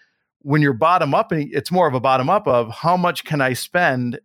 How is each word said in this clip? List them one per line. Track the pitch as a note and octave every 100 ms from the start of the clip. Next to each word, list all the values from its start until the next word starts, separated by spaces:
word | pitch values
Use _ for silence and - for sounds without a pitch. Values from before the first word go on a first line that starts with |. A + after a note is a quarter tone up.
| _ _ _ _
when | C#3+ D3+
you're | D3
bottom | A#2 D#3+ F3+ D3+
up, | D#3+ A3
it's | E3 C#3+ C#3+ -
more | F3+ E3
of |
a | B2+
bottom | C3 C3 C3
up | G3+ F3
of, | B2 A2+
"How | A2+ D#3+ F3+
much | F3 -
can | - D3+
I | C3
spend | B2 - F3+ F3 B2+ B2 A#2+